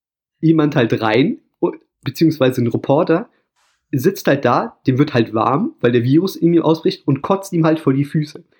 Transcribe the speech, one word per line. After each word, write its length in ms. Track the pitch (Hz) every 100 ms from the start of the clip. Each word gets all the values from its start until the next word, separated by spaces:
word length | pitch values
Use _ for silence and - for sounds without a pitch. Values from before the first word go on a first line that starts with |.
| _ _ _ -
jemand 380 | 160 160 147 139
halt 240 | 113 120
rein, 380 | 110 113 170 302 _ -
und, 160 | 175 - _ _ -
beziehungsweise 560 | - 160 151 127 127
ein 60 | 117
Reporter, 640 | 120 - 143 175 165 240 _ _ _ _ _ -
sitzt 360 | 139 175 196 -
halt 180 | 139 123
da, 340 | 147 226 _ -
dem 100 | 127
wird 160 | 147
halt 200 | 123 107
warm, 420 | 110 113 139 269 -
weil 100 | 123
der 120 | 123 123
Virus 320 | 151 185 -
in 160 | 170
ihm 80 | 170
ausbricht 440 | 151 165 190 - -
und 160 | 135
kotzt 300 | - 190 -
ihm 140 | 170 160
halt 140 | 160
vor 100 | 143
die 120 | 135 143
Füße. 380 | 160 147 - - _